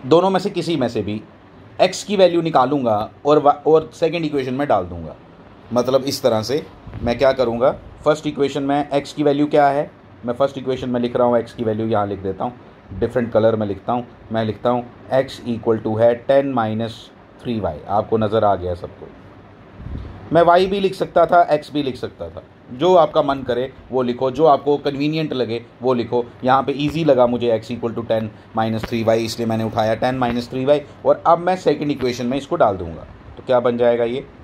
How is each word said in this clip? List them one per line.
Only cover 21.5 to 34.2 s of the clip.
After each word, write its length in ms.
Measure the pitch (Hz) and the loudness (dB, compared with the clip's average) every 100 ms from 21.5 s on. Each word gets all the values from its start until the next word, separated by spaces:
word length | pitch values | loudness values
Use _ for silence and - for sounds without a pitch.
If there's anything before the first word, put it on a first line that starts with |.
x 200 | 151 - | 0 -2
भी 100 | 147 | -4
लिख 140 | 135 - | -4 -6
सकता 320 | 104 - 82 | -10 -10 -14
था, 140 | - - - - | -14 -20 -20 -18
जो 220 | 123 170 185 | -2 6 6
आपका 260 | 156 160 | 6 2
मन 200 | 143 139 | 0 -2
करे 280 | 123 120 131 - - | -2 -2 -2 -8 -6
वो 120 | 123 | -2
लिखो, 280 | 123 123 131 | -2 0 -2
जो 140 | 127 156 | 2 4
आपको 300 | 139 143 147 | 4 2 0
convenient 540 | 143 135 147 156 151 | -2 -2 -2 -2 -4
लगे 280 | 127 110 117 117 - | -4 -4 -4 -10 -6
वो 120 | 123 | -2
लिखो। 300 | 123 113 120 120 - | 0 0 -2 -4 -6
यहाँ 180 | 123 135 | 0 2
पे 100 | 131 | 0
easy 300 | 139 147 151 | -2 -2 0
लगा 220 | 160 123 120 | 2 4 4
मुझे 240 | 120 120 113 | 2 0 -2
x 120 | - | -2
equal 220 | 117 117 | -6 -6
to 100 | 110 117 | -6 -4
ten 240 | 113 110 - - 113 | -4 -4 -12 -10 -4
minus 280 | 113 110 | -2 -4
three 180 | - 117 | -4 -2
y, 120 | 110 113 | 2 0
इसलिए 320 | 113 113 113 | 0 -4 -4
मैंने 160 | 113 | -2
उठाया 300 | 113 113 110 110 | -2 -2 -2 0
टेन 220 | 127 131 | -2 -2
माइनस 300 | 123 120 120 | -2 -2 -6
थ्री 140 | 131 | -4
वाई। 160 | 131 147 - - 127 | 2 0 0 -4 0
और 160 | 147 - | 2 2
अब 120 | 170 | 2
मैं 180 | 175 185 | 2 0
second 340 | 175 147 147 | 0 0 -2
equation 360 | 139 131 120 120 | -2 -2 -2 -4
में 100 | 135 | -4
इसको 180 | 139 170 | -4 2
डाल 200 | 123 98 | 2 2
दूंगा, 300 | 87 80 - - - - | -8 -12 -16 -20 -20 -16
तो 60 | - | 0
क्या 140 | 123 | 2
बन 180 | 120 120 | 2 2
जाएगा 260 | 120 120 | 2 2
ये? 220 | 117 127 | 0 -4